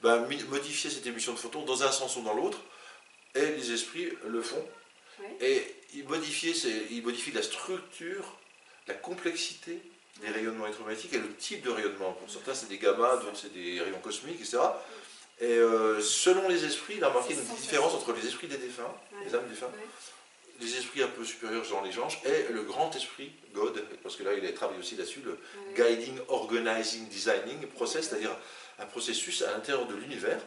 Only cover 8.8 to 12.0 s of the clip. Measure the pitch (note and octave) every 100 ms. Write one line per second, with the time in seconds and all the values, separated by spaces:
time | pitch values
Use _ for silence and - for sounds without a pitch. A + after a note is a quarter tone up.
8.8 | - D#3+ - F3+ F3 E3 - - - E3+
9.8 | - - _ - G#2+ G#2+ A2+ A2 G#2+ G#2+
10.8 | G#2+ A2 - B2+ G#2+ G#2 - - B2+ A2+
11.8 | G#2 G2